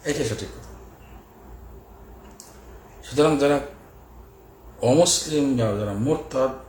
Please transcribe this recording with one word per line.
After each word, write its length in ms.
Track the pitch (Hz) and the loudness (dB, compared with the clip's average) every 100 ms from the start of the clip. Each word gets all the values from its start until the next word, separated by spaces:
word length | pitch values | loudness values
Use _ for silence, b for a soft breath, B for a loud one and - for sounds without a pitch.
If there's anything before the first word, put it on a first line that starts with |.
এটাই 200 | 156 147 | -4 -2
সঠিক 260 | 120 107 98 | -2 -4 -8
কথা। 180 | - - - - - - - - - - - - - - - - - - - - - - - - - | -12 -18 -20 -20 -20 -20 -20 -20 -20 -20 -20 -20 -20 -20 -20 -20 -20 -20 -20 -20 -20 -20 -20 -20 -20
সুতরাং 280 | - 131 156 147 | -6 2 4 6
যারা 200 | 143 143 - - - - - - - - - - - - | 4 2 -2 -14 -20 -20 -20 -20 -20 -20 -20 -20 -20 -2
অমুসলিম 640 | 117 147 170 - 151 151 139 127 | 4 6 6 2 0 0 2 2
বা 100 | 110 104 | 0 0
যারা 120 | 104 | -2
মোরতাদ 580 | 101 127 156 - 135 131 127 | -2 0 0 -2 -2 -2 -2